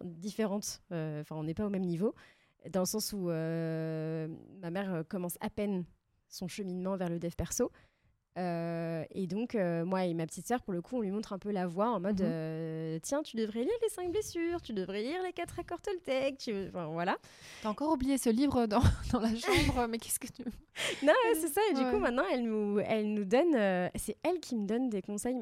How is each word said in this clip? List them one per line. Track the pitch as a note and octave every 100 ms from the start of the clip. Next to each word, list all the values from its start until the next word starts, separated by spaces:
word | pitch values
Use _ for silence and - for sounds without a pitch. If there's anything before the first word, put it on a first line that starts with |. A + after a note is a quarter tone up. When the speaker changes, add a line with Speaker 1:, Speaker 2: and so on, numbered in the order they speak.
Speaker 1:
différente. | F3+ E3 G3+ - A3 G3+ - - -
Euh, | E3+ D#3 D3+
enfin, | D3+ D#3
on |
n'est | D#3
pas | E3 G#3
au |
même | G3
niveau, | F#3 E3+ G#3+ - - _ _ _ -
dans | F#3
le | F#3
sens | G#3+ G#3
où, | G#3 F3+
euh, | D#3+ D#3+ E3 E3 D#3+ D#3+ D#3+ D#3 D#3+ D#3+ D#3+ A1 F#3+
ma | F3
mère, | F3 G3
euh, | E3+
commence | D#3+ G3+ F3 -
à | G#3+
peine | - G#3 F#3+ E3+ - _ _ _
son | - F3+
cheminement | - F#3+ F3+ F#3 F#3+
vers | F3+
le | E3+
dev | E3+ -
perso. | F3 - A#3+ - - _ _ _ _ -
Euh, | F3+ E3+ E3+ E3+ E3 E3 -
et | - F#3
donc, | G3 A#3+
euh, | A3+ F3 E3
moi | E3+ F#3+ F#3
et |
ma | E3 D#3+
petite | - -
sœur, | A#3+
pour | -
le | F3
coup, | E3+ B3+
on |
lui | G#3
montre | G3+ G#3+
un | G3
peu | G#3
la | G#3 F3+
voie | E3+ A3
en | A3
mode, | G3 G3
Speaker 2:
Mhm. | F3+
Speaker 1:
euh, « | E3 D#3+ D#3+ E3 D#3+ D#3+ D#3+
Tiens, | - C#4
tu | D4+ A3+
devrais | A3 A3+
lire | C4 A#4
les | A4+
cinq | - F4+
blessures, | F4+ G#4+ E4+ E4+ F4
tu | -
devrais | G#3+ F#3 G3
lire | A3+ F4
les | F#4
quatre | F4 E4+ -
accords | E4+ E4+
Toltec. » | - F#4 - C4 C4+ C4+
Tu, | - G3+ F#3
enfin, | F#3 D#3+
voilà. | E3 F3 B3 - - - -
Speaker 2:
T'as | A3
encore | G#3 D4+
oublié | D#4 C4 C4+
ce | A#3+
livre | A3+ C#4+ C4 A#3
dans, | G#3
<laughs> | - - -
dans | B3
la | A3+
chambre, | A3+ F4 F4+ C#4+ B3+ A#3+
mais | A3+
qu'est-ce | - -
que | C4
tu | - - - - - - G4
Speaker 1:
Non, | C#4
ouais, | G#4+ A4+
c'est | E4+ D#4+
ça. | G4 A4
Et |
du | C4+
Speaker 2:
Ouais. | B3+
Speaker 1:
coup, | G#4
maintenant, | E4 A#3+ F#4
elle | C4
nous, | A#3 G#3+ G#3 G#3
elle | - A3 G#3+
nous | G#3+ G3
donne, | A#3 F4
euh, | C#4 G3+ F3+ F3+ -
c'est | - -
elle | D4+ F4+
qui | - A#3
me | G3
donne | A#3 C4
des | G#3
conseils, | - G#3 A#3+ B3+